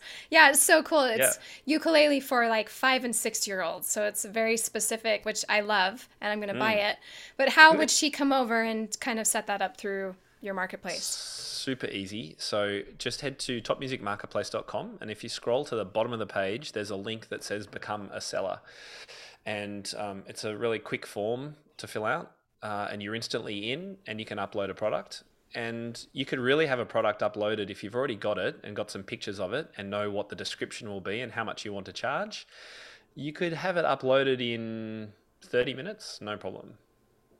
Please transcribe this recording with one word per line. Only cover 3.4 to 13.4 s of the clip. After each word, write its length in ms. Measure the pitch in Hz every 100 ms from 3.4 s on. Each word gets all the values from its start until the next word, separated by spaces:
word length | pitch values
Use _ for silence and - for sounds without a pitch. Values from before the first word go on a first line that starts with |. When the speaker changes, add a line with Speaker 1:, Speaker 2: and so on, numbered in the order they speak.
| 214 190 170 170 -
Speaker 1:
So 140 | 220 208
it's 180 | 202
very 320 | 208 220 226 226
specific, 720 | - 220 214 226 226 208 214
which 180 | 208 -
I 100 | 214
love, 460 | 208 208 185 240 - _
and 100 | 208
I'm 80 | 214
gonna 180 | 208 208
buy 180 | 220 214
Speaker 2:
Mm. 160 | 208
Speaker 1:
it. 60 | - - - - -
But 120 | 262
how 240 | 320 311
Speaker 2:
<laughs> 40 | 311
Speaker 1:
would 120 | 311
she 180 | - 302
come 200 | - 277
over 300 | 269 233 226
and 340 | 226 220 214 -
kind 200 | 262 220
of 80 | 208
set 180 | 220 208
that 140 | 196
up 140 | 190 -
through 380 | 208 196 190 185 _ _
your 120 | 208
marketplace? 500 | 190 185 190 185 165
Speaker 2:
Super 840 | - - - - - - - 131 135
easy. 480 | 101 95 107 147 -
So 440 | - 104 101 101 - -
just 220 | 123 -
head 180 | 143
to 200 | 135